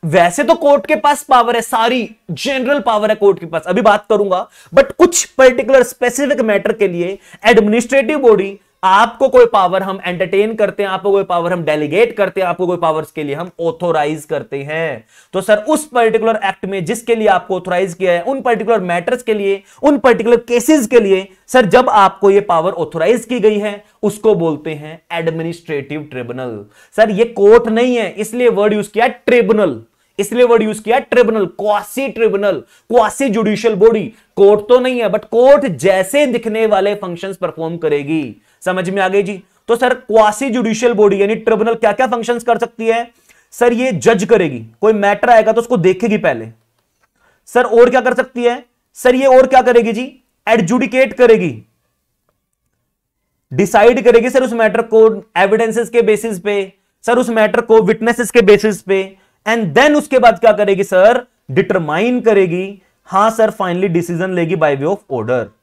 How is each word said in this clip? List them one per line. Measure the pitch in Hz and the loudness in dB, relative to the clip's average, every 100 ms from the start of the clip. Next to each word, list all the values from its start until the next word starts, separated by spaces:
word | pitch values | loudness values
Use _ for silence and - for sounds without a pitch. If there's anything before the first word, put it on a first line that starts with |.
वैसे | 165 175 175 175 | 0 2 2 0
तो | 311 | 0
कोर्ट | 330 285 285 294 | 2 2 2 0
के | 302 | -2
पास | 294 285 | 0 -2
पावर | - 254 233 233 | 2 2 2 -2
है, | |
सारी | 220 226 233 254 214 - _ | -4 -2 -2 -2 -6 -12 _
जनरल | 156 - 269 247 285 | -8 -6 -4 -2 -2
पावर | 240 214 208 | -2 -2 -2
है | 214 | 0
कोर्ट | 202 175 | 0 0
के | 170 | -4
पास, | 160 175 | -8 -4
अभी | 185 | 0
बात | 220 208 - | 2 2 0
करूंगा, | 214 202 180 233 _ _ | -2 0 -4 -6 _ _
but | - 269 | 0 0
कुछ | - 349 - | 2 2 2
पर्टिकुलर | - - 262 247 220 269 | -6 4 4 4 2 2
स्पेसिफिक | 247 - 247 240 277 277 | 2 -2 -4 -2 -2 -2
मैटर | 220 202 180 | -2 -2 -4
के | 220 196 | -2 -2
लिए | 170 170 - _ - | -2 -8 -8 _ -4
एडमिनिस्ट्रेटिव | 214 233 208 226 233 277 240 302 | 2 4 4 0 0 -2 0 0
बॉडी | 247 208 196 196 _ _ | 2 2 0 -10 _ _
आपको | 185 196 226 233 269 | 2 2 2 0 2
कोई | 254 233 | 4 4
पावर | - 180 190 | 4 0 -2
हम | 190 190 | -4 -8
एंटरटेन | 180 180 180 196 214 | -8 -6 -2 0 -2
करते | 220 202 - | 0 -4 -2
हैं, | 202 | -4
आपको | 190 190 | -4 0
कोई | 196 | 0
पावर | 190 175 170 | 0 -2 -2
हम | 180 | -4
डेलीगेट | 156 151 151 170 233 - | -2 -2 -2 0 0 0
करते | 190 185 | -4 -2
हैं, | 185 | -4
आपको | 175 180 | -4 -4
कोई | 175 | -2
पावर्स | 170 156 151 | -2 -4 -6
के | - | -10
लिए | 147 | -8
हम | 139 175 _ | -8 -10 _
ऑथराइज | 165 - 175 156 147 156 | -6 -4 -4 -2 -2 -6
करते | - 147 131 139 | -6 -8 -8 -10
हैं। | 139 156 165 120 _ _ _ | -8 -6 -6 -8 _ _ _
तो | 190 | -8
सर | 190 208 | -2 -2
उस | 214 302 - | 0 -4 -2
पर्टिकुलर | 247 226 220 214 220 | 0 0 0 -2 -2
एक्ट | 196 190 185 | -4 -6 -8
में | 196 | -8
जिसके | 160 233 226 | -6 -8 -4
लिए | 233 214 | -2 0
आपको | 185 - 185 | 0 -2 -8
ऑथराइज | 180 180 190 | -4 -4 -4
किया | 170 180 | -4 -2
है, | 175 | -2
उन | 175 269 | -2 -4
पर्टिकुलर | 254 226 208 226 | -2 -4 0 -2
मैटर्स | 180 175 175 247 | 0 -4 -4 -6
के | 247 | -4
लिए, | 214 196 196 _ _ | -4 -2 -4 _ _
उन | 285 285 | 0 2
पर्टिकुलर | 262 220 226 240 | 2 2 2 0
केसेस | 240 240 240 311 220 | 0 -2 2 2 4
के | 240 | 2
लिए | 202 190 190 _ _ | 4 0 -2 _ _
सर | 247 214 | 0 4
जब | 202 254 | 2 2
आपको | 208 190 - 202 | 2 2 2 2
ये | 196 | 2
पावर | 196 170 170 | 2 0 0
ऑथराइज | 196 156 170 160 240 | -4 -6 -2 0 0
की | - 240 | -2 0
गई | 208 208 | 0 0
है | 208 202 _ _ | -6 -10 _ _
उसको | 208 202 220 | -4 -2 0
बोलते | 196 165 151 160 | 0 0 -4 -8
हैं | 151 151 160 _ | -10 -12 -18 _
एडमिनिस्ट्रेटिव | 170 165 160 165 170 - 147 135 147 147 | -6 -4 -4 -8 -10 -8 -8 -8 -12 -10
ट्रिब्यूनल। | 127 117 123 127 110 101 _ _ - | -12 -10 -10 -10 -12 -16 _ _ -2
सर | 214 | -2
ये | 196 | 0
कोर्ट | 226 214 202 233 226 | -4 2 4 4 4
नहीं | 220 247 240 | -2 0 -2
है | 196 | -4
इसलिए | 180 208 240 247 | -6 -8 0 0
वर्ड | 190 208 | 2 0
यूज | 208 202 | -2 -4
किया | 202 240 | -2 -2
ट्रिब्यूनल, | - - 240 196 214 190 117 - _ _ - | -2 0 2 2 2 0 -4 -14 _ _ -8
इसलिए | 202 233 | -6 0
वर्ड | 247 233 | 4 4
यूज | 220 214 | 0 -6
किया | 214 247 | -2 -2
ट्रिब्यूनल, | - 247 233 220 185 | 0 0 2 0 -4
क्वासी | - 202 208 196 - 269 | -4 -2 -2 -4 -8 -8
ट्रिब्यूनल, | 220 226 196 202 156 - _ _ | -2 -2 0 -4 -4 -10 _ _
क्वासी | 240 214 - 277 | 2 2 -2 -2
जुडिशियल | 208 214 208 226 | -2 -2 -2 -2
बॉडी। | 208 214 220 147 _ _ - | 2 2 2 -6 _ _ 2
कोर्ट | 196 208 208 | 4 4 2
तो | 247 | 2
नहीं | 254 247 | 2 -2
है | 220 | -2
but | 208 | -4
कोर्ट | - 226 254 285 277 | -4 2 6 4 2
जैसे | 147 165 190 190 285 285 | -2 0 0 0 0 0
दिखने | 233 226 214 226 | -2 -4 -2 0
वाले | 202 196 | 0 0
फंक्शंस | 202 190 170 196 190 | -4 -8 -10 -12 -8
परफॉर्म | 175 156 160 170 | -8 -8 -10 -6
करेगी। | 165 147 143 160 131 104 _ _ | -4 -4 -2 -6 -6 -12 _ _
समझ | - 185 180 | -6 -4 -4
में | 196 | -4
आ | 185 | -2
गई | 196 | -2
जी? | 190 196 _ _ - | -4 -8 _ _ -4
तो | 233 | -2
सर | 254 | 0
क्वासी | 254 - 220 214 208 277 | -2 0 2 4 2 -4
जुडिशियल | 240 226 220 240 | -2 -2 0 -2
बॉडी | 220 208 196 | 2 2 2
यानी | 202 | -2
ट्रिब्यूनल | 220 220 220 220 | -2 -2 0 0
क्या | 226 220 | 0 -2
क्या | 202 254 | 0 -2
फंक्शंस | 233 226 240 | -2 -4 -4
कर | 233 226 | -2 -2
सकती | 233 - 226 | -2 -6 -2
है? | 226 240 _ _ _ _ | -2 -4 _ _ _ _
सर | - 240 | -2 0
ये | 233 262 | 2 -2
जज | 180 120 226 | 0 2 2
करेगी, | 170 226 170 123 113 _ | 2 2 0 -4 -14 _
कोई | 208 | 0
मैटर | 220 202 202 - | 2 0 0 4
आएगा | 220 214 | 4 4
तो | 226 | 0
उसको | 233 240 | 0 0
देखेगी | 170 185 233 208 | 0 0 -2 0
पहले। | 196 120 110 - _ _ _ _ _ _ _ _ _ | -2 -4 -10 -18 _ _ _ _ _ _ _ _ _
सर | 240 | -2
और | 247 233 247 | 2 6 6
क्या | 254 | 4
कर | 247 | 0
सकती | 254 254 240 | -2 -4 -2
है? | 240 247 - _ _ | -2 -2 -12 _ _
सर | - 254 | -4 0
ये | 254 269 | 2 4
और | 254 262 | 6 6
क्या | 262 | 4
करेगी | 233 240 226 | 4 2 2
जी? | 220 262 - _ _ - | -4 -8 -14 _ _ -2
एडजुडिकेट | 226 170 247 262 247 262 | 0 0 -2 -2 0 -2
करेगी, | - 247 220 180 113 _ _ _ _ _ _ _ _ _ _ _ _ _ _ _ _ _ _ _ | 2 4 4 2 -8 _ _ _ _ _ _ _ _ _ _ _ _ _ _ _ _ _ _ _
डिसाइड | 131 196 214 226 254 | -2 2 6 4 4
करेगी | 226 233 240 | 4 4 2
सर | 262 | -2
उस | 254 | -2
मैटर | 226 220 220 | 0 0 0
को | 226 220 220 208 - 170 | 0 4 4 2 -8 -2
एविडेंसेस | 196 220 226 220 233 | 0 2 0 -2 -2
के | 240 | 0
बेसिस | 208 208 226 196 | 2 0 -2 -6
पे, | 196 202 190 _ _ _ | -4 -4 -6 _ _ _
सर | - 240 | -2 -2
उस | 240 | 0
मैटर | 226 214 233 | 0 0 0
को | 226 220 | 2 2
विटनेसेस | 190 220 226 233 233 | 4 0 -2 -2 0
के | 240 | 2
बेसिस | 202 202 214 190 | 4 4 4 -4
पे, | - 190 190 _ _ _ - | -4 -4 -4 _ _ _ -4
and | 233 208 | -2 0
then | 143 294 294 | 2 2 2
उसके | 294 254 | 0 2
बाद | 233 190 | 2 2
क्या | 226 | 2
करेगी | 214 208 196 | 2 0 0
सर? | 196 185 196 247 247 _ _ | 0 2 2 0 -6 _ _
डिटरमाइन | 135 170 190 156 156 226 247 | -2 0 -2 -2 -2 -2 0
करेगी, | 214 202 185 175 190 202 _ _ | 0 2 0 -2 -8 -14 _ _
हां | _ 190 214 | _ 0 0
सर | 220 220 | 0 -2
finally | - 185 175 190 | -2 -6 -2 -2
डिसीजन | 170 170 170 190 | -2 -4 -6 -4
लेगी | 180 165 170 | -4 -4 -2
by | 156 | -2
way | 139 147 | -2 -4
of | 196 _ | -6 _
order। | 127 110 127 107 _ | -8 -4 -4 -4 _